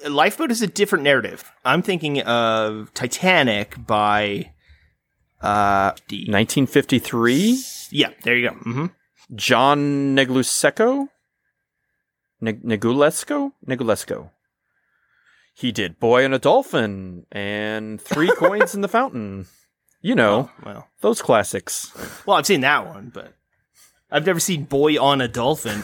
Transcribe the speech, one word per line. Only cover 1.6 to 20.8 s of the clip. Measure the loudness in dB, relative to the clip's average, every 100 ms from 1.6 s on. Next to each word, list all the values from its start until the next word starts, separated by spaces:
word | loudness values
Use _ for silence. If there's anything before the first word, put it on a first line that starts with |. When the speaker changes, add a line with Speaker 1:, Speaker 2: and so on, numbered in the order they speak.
Speaker 1:
I'm | 0 0
thinking | 2 -2 -2 -2
of | 0 0 2 0 -2 -4 -10
Titanic | -8 -6 -2 2 4 4 0 -4 -10 -2
by, | 0 2 2 0 -4 -8 _ _ -20 _ _ _ _ _ _
uh, | -2 2 2 2 2 -2 -10
the | -12 -2
Speaker 2:
Nineteen | 0 2 0 2
fifty-three? | 2 2 0 0 0 2 4 2 0 -4 -14 -10
Speaker 1:
Yeah, | -2 -2 -2
there | -2 0
you | 0
go. | -4
Mm-hmm. | -8 -6 -6 _ _ _ -18
Speaker 2:
John | -6 0 4 4 2 0 -2 0
Neglusco? | 2 2 0 0 0 0 2 2 2 -4 _ _ _ _ _ _ _ _ _ _ _ _ -8
Neg-, | -6 -6
Negulesco? | -4 -2 0 2 2 0 -6 -4 -4 -8 -8
Negulesco. | -6 -2 -2 -2 -10 -10 _ _ _ _ _ _ _ _ _ _ _ _
He | -8 -6
did | -4 -6 -2
Boy | 2 4
and | 2
a | 0
Dolphin | 2 2 2 -2 -2 -4 -12 -16 -14
and | -10 -6 -6 -6 -6 -8 -12
Three | -6 -2 2
Speaker 1:
<laughs> | 2
Speaker 2:
Coins | 0 0 -2
in | -2
the | -2
Fountain. | 0 -2 -6 -10 -12 -14 _ _ _ _ _
You | -2
know, | 2 4 4 0 -10
Speaker 1:
Oh, | -18
well. | -18